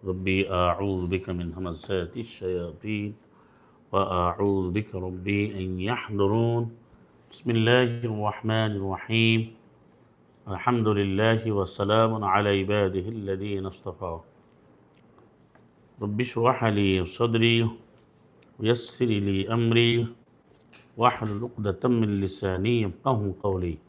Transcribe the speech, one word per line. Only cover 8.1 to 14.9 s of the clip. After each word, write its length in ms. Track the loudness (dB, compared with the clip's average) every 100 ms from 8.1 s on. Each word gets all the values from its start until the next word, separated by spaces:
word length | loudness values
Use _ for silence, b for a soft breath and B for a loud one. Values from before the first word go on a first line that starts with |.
| -2 -4 -2 -2 0 0 -2
الرحيم. 800 | -4 -6 0 4 4 4 0 -10 _ _ _ _ _ _ _ _ -10
الحمد 400 | -4 0 2 2
لله 640 | 2 0 2 2 2 0
وسلام 720 | -2 -4 -2 2 4 2 0
على 240 | 0 2 2
عباده 580 | 0 0 0 0 -2 -6
الذين 580 | -8 -6 -6 -4 -6 -6
اصطفى. 520 | -10 -14 -10 -10 -10 -14 _ _ _ _ _ _